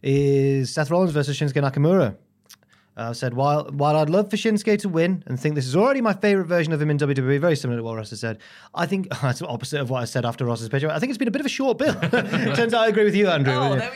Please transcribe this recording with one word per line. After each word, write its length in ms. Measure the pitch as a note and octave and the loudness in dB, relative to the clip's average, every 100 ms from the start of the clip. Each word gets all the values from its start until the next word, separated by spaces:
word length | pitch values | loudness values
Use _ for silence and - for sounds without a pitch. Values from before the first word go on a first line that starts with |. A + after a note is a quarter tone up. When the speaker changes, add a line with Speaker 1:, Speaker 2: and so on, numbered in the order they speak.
Speaker 1:
is 680 | C#3 C#3 C#3+ C#3 C3+ C#3 B2 | 2 2 4 4 4 2 0
Seth 160 | - C#3+ | -2 0
Rollins 200 | F3 F#3 | 2 2
versus 260 | D3 D3 C3+ | 0 -2 -2
Shinsuke 220 | D3 C#3 | 0 0
Nakamura. 560 | C#3+ C3 D3+ F#3+ B2+ F#2 _ _ _ - _ _ _ - | 0 2 2 4 2 -2 _ _ _ -20 _ _ _ -10
Uh, 160 | A2+ | -8
said, 220 | A#2 B2+ | -4 -4
"While, 380 | A#2+ C#3 D3+ D3 | 0 0 0 -2
while 240 | C#3+ D3 D3+ | -2 2 2
I'd 160 | D3+ | 2
love 180 | F3+ G#3 | 2 0
for 60 | G#3+ | -2
Shinsuke 400 | A3+ G#3+ A3 G#3 | 0 0 2 0
to 80 | G3+ | 0
win 340 | E3 F3 F3+ - | 0 0 0 -4
and 140 | B2+ | -2
think 160 | D3+ D3+ | -2 -2
this 100 | B2+ | 0
is 100 | D3 | 2
already 240 | A#3+ C#4 | 2 2
my 140 | A#3 | 0
favourite 340 | F#3+ G#3 G3 F3 | 0 2 2 2
version 260 | F3 D#3+ | 0 0
of 60 | D#3+ | 0
him 120 | D3+ | 0
in 60 | D3 | 2
W 180 | C#3+ C#3 | 2 0
W 180 | C3 | 2
E," 40 | C#3 | 2
very 160 | F3 C#3+ | 2 0
similar 240 | B2+ A#2+ | -2 -4
to 40 | |
what 120 | A2+ A2+ | -4 -6
Russ 160 | G#2+ | -8
has 80 | G#2+ | -8
said, 180 | A2+ A2 - - - - | -8 -8 -12 -20 -12 -6
I 100 | F3 | -2
think, 220 | F#3+ F#3+ | -2 -4
<laughs> 120 | - | -2
that's 180 | C3+ B2 | -2 -2
the 80 | E3+ | -6
opposite 340 | A#2+ C3 D3 | -8 -6 -4
of 80 | B2+ | -2
what 140 | B2+ | -4
I 20 | A#2 | -2
said 200 | B2+ A#2+ | -2 -2
after 200 | A#2 B2 | -2 -4
Ross's 240 | A#2 A2+ | -4 -2
pitch. 140 | C#3 | -2
I 160 | D3+ D#3 | -2 -2
think 100 | B3+ | -4
it's 80 | A#3 | -2
been 100 | A#3+ | -2
a 40 | |
bit 80 | F#3+ | -2
of 80 | C#4+ | -4
a 20 | |
short 300 | - C4+ A3 | -2 -2 0
bill. 160 | D4 - | 0 0
<laughs> 140 | - - G3 A3 A3+ - | -2 -2 0 -2 -2 0
Turns 160 | A#3 | 0
out 100 | A3+ | 2
I 40 | A3+ | 2
agree 140 | G#3+ | 4
with 120 | G#3 G3+ | 2 4
you, 140 | G3+ | 2
Andrew. 220 | D#3+ C3+ | 4 2
Speaker 2:
Oh, 220 | B2+ - | 2 0
Speaker 1:
Yeah. 60 | C3 | 0
Speaker 2:
there 120 | - | -2